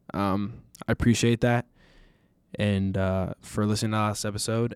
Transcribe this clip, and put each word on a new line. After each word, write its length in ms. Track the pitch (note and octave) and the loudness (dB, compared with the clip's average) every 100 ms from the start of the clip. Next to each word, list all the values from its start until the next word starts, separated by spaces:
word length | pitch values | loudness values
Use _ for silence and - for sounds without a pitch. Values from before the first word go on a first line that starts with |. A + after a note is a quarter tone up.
| - | -8
um, 420 | - G2+ G2 G2+ A#2 - - - | -2 0 0 -2 -8 -18 -8 -4
I 40 | |
appreciate 480 | A#2+ A#2+ A2+ A#2 A#2 | 0 4 4 4 2
that. 240 | A#2+ A#2+ - _ _ - - _ _ _ _ - | 2 2 -2 _ _ -20 -20 _ _ _ _ -4
And, 420 | G#2 G2 G2 F#2+ | 0 0 0 0
uh, 360 | F#2+ F#2+ F#2 - | 0 0 -2 -6
for 240 | - - | -8 -2
listening 280 | G#2 G#2 A2+ | 0 0 0
to 60 | G#2+ | 0
last 260 | G#2+ G#2 | 0 -2
episode 500 | G#2+ G2+ - A2+ A#2 | -6 -4 -2 -2 -2